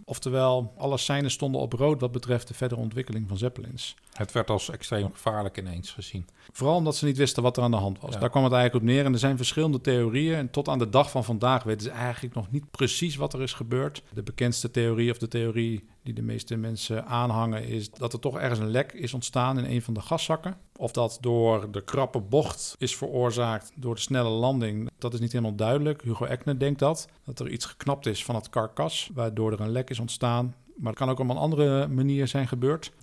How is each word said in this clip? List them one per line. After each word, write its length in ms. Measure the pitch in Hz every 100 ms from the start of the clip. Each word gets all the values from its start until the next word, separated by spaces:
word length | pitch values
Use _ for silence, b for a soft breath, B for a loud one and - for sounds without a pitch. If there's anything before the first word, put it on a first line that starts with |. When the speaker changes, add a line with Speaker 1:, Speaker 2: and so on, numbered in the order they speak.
Speaker 1:
Oftewel, 680 | - - 131 131 131 127 117 -
alle 220 | 139 135
seinen 320 | - 139 139
stonden 300 | - 139 135
op 120 | 131
rood 280 | 131 143 147
wat 120 | 123
betreft 360 | 123 120 120 -
de 60 |
verdere 260 | - 127 120
ontwikkeling 480 | 117 113 127 113 104
van 80 | 98
Zeppelins. 580 | 123 - 117 123 - - -
Speaker 2:
Het 200 | - 101
werd 180 | 120 110
als 200 | 107 -
extreem 400 | - - 107 101
gevaarlijk 460 | - - 107 101 -
ineens 320 | 92 87 92
gezien. 360 | - 98 95 85 B B
Speaker 1:
Vooral 240 | - 135 175
omdat 200 | 156 143
ze 80 |
niet 120 | 147 135
wisten 260 | 131 -
wat 140 | 123 123
er 60 |
aan 80 | 120
de 60 | 113
hand 240 | 98 95
was. 120 | -
Speaker 2:
Ja. 40 | 113
Speaker 1:
Daar 100 | 120
kwam 140 | 139
het 80 | 131
eigenlijk 320 | 123 123 123
op 60 | 113
neer. 140 | 131
En 80 | 139
er 60 | 123
zijn 180 | 135 131
verschillende 440 | 123 - 160 135
theorieën. 540 | 139 123 117 120 156 160
En 140 | 127
tot 180 | - 147
aan 100 | 139
de 100 | 113
dag 220 | 123 143
van 140 | 131
vandaag 380 | 120 110 120 131
weten 200 | 110 107
ze 80 | 107
eigenlijk 440 | 113 123 120 123
nog 160 | 120 95
niet 200 | 139 143
precies 460 | - 135 - 175 139
wat 160 | 147
er 100 | 139
is 100 | 127
gebeurd. 500 | - 113 127 143 143 -
De 80 | 110
bekendste 480 | 101 - 123 117 117
theorie, 400 | 120 117 113 117
of 80 | 117
de 100 | 117
theorie 560 | 120 117 113 117 110 - -
die 120 | -
de 80 | 113
meeste 340 | 113 113 - 117
mensen 500 | 110 110 - 113 113
aanhangen, 580 | 120 123 113 113 110 117
is 240 | 113 101
dat 220 | - 120
er 60 | 117
toch 200 | 143 135
ergens 200 | 131 117
een 120 | 107
lek 220 | 117 143
is 220 | - 139
ontstaan 440 | 127 - 127 127 131
in 60 |
een 180 | 135 120
van 120 | 113
de 60 | 110
gaszakken. 560 | - 160 - 160 180 190 - -
Of 160 | 117
dat 260 | - 113 -
door 500 | 123 117 113 110 104
de 140 | 101
krappe 360 | - - 135 127
bocht 540 | 101 135 147 - - -
is 180 | 127 -
veroorzaakt 760 | 143 135 123 113 117 110 -
door 200 | - 123
de 60 | 113
snelle 280 | - 131 117
landing, 640 | 110 123 135 113 104 113 -
dat 160 | 123
is 60 | 117
niet 120 | 117
helemaal 220 | 123 113
duidelijk. 480 | 104 110 143 147 151
Hugo 220 | 120 110
Eckner 340 | 120 127 - 135
denkt 200 | 139 143
dat. 300 | 139 160 - b
Dat 160 | - 127
er 80 | 127
iets 160 | 117
geknapt 420 | - - - 139 -
is 180 | 101
van 100 | -
het 160 | 113 -
karkas, 600 | 120 110 - 156 - -
waardoor 380 | 139 117 107 110
er 80 | 107
een 100 | 107
lek 200 | 120 127
is 80 | 117
ontstaan. 560 | 117 - 123 120 123 123 _ -
Maar 140 | 127
het 80 | 110
kan 100 | 131
ook 80 | 127
op 100 | 127
een 80 | 139
andere 520 | 151 151 147 135 147
manier 400 | 131 135 139 131
zijn 200 | 143 131
gebeurd. 440 | 127 131 156 - -